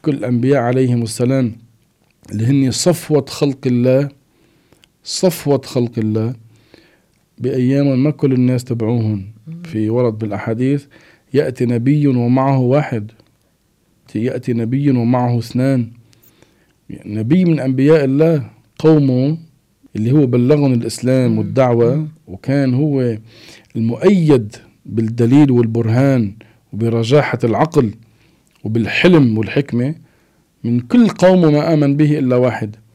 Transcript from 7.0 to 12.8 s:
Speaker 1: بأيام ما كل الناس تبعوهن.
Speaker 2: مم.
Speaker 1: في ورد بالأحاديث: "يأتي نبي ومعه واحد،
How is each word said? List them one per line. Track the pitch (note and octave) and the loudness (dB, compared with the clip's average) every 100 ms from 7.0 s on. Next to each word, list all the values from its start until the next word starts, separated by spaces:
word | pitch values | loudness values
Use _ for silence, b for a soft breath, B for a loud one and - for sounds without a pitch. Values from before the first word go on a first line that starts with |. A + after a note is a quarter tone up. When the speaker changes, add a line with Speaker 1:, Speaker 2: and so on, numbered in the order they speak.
| b b _ _ | b b _ _
Speaker 1:
بأيام | B2 C3 B2+ C#3 C#3+ B2+ | -4 -2 0 2 2 2
ما | C#3+ | 0
كل | D3 C#3 | 0 0
الناس | B2+ B2 B2+ | 2 0 0
تبعوهن. | B2 A#2 A2 A#2+ A2 G#2 G2 - - | -4 -4 -2 -2 -2 -4 -8 -20 -18
Speaker 2:
مم. | E3 | -18
Speaker 1:
في | E3+ A2 G#2+ | -10 -6 -2
ورد | A#2+ B2 G#2+ | 0 -2 -2
بالأحاديث: | A2 F#2+ - A2+ C3 C#3+ - b b b b | -8 -6 -6 -4 -2 -4 -6 b b b b
"يأتي | C3 D3+ B2 A#2+ | -2 -2 -4 -2
نبي | A#2+ A#2+ D3+ C#3+ | 0 0 2 2
ومعه | B2+ A#2+ C3 C3+ C3+ | 0 0 0 2 0
واحد، | B2 C#3 | 2 0